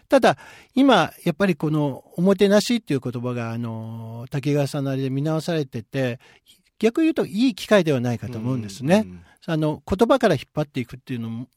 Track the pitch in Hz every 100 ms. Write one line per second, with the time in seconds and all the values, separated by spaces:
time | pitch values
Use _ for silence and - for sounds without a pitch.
0 | - 277 226 151 - - - - 269 214
1 | 143 - - 165 196 175 156 151 147 131
2 | - - 180 196 202 208 - 240 - 139
3 | 127 123 123 120 117 117 117 113 110 113
4 | 113 113 117 143 147 143 139 151 135 135
5 | 135 135 151 160 151 165 143 120 107 139
6 | 131 117 _ _ _ _ _ - 214 233
7 | 320 - 156 180 262 190 - 214 165 135
8 | 120 117 - 113 117 131 107 95 131 196
9 | 202 90 87 _ - 160 156 151 - 190
10 | 233 269 220 147 - - 151 - 120 127
11 | - 123 113 113 127